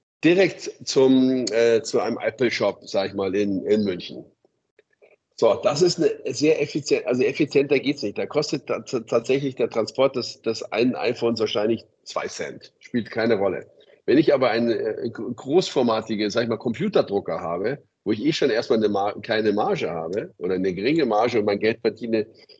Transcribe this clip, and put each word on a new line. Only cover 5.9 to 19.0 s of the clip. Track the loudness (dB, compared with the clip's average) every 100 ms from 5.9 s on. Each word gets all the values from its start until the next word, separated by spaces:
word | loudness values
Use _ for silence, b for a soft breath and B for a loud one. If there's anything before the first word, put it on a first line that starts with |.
| 2
eine | 0 0 -6
sehr | 0 2 2
effizient-, | 0 -4 -2 0 0
also | 0
effizienter | 0 0 0 2 2 0
geht's | 0 -4
nicht. | -6 -6
Da | -4
kostet | -2 -2 -4 -4
ta-, | -6
ta-, | -4 -6 -2
tatsächlich | -2 0 0 -2
der | -2 -2
Transport | -2 -4 0 0 0
des, | -8 -6
des | -6 -6 -4
einen | 0 0 0
iPhones | -2 -2 -2 0
wahrscheinlich | -2 0 0 -2 -6 _
zwei | -12 -8 -8
Cent. | -8 -10 -12 -20 _
Spielt | -8 -6 -4
keine | -2 0 2
Rolle. | 0 -2 -8 _ b b 2
Wenn | 4
ich | 6
aber | 4 2
eine, | 2 0
äh, | 0 -2 -4 -6
gro-, | -6 -8
großformatige, | -8 0 0 2 0 2 0 -2 -2 -2
sag | 0
ich | -2
mal, | -2
Computerdrucker | -4 -4 0 0 2 -2 -4 -6
habe, | -4 -4 -4 -6 _ _
wo | -4
ich | 0
eh | 0
schon | 0 0
erstmal | 0 0 2
eine | 2
Mar-, | 0